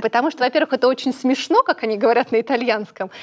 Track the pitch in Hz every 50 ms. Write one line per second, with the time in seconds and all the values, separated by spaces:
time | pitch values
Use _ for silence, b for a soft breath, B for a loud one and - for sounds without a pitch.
0 | 262 226 - 233 254 320 302 - 254 254 - 311 294 - 269 254 - 247 262 254
1 | - 269 254 - - 254 269 262 - - 330 453 554 - 339 - - 220 220 202
2 | 208 220 233 240 262 - 240 226 226 - 277 233 247 247 214 220 214 - - -
3 | 190 185 B B